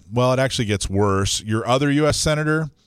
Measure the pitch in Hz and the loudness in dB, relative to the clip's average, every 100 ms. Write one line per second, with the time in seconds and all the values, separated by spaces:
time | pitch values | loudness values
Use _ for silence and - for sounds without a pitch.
0 | 85 117 127 127 135 - 104 101 - 98 | -4 0 2 2 0 -2 -2 -2 -2 0
1 | 104 98 98 - 107 110 110 131 143 143 | 2 2 0 -4 -2 -4 0 0 2 2
2 | 151 - 160 151 151 156 151 _ | 2 0 -2 -2 0 -2 -4 _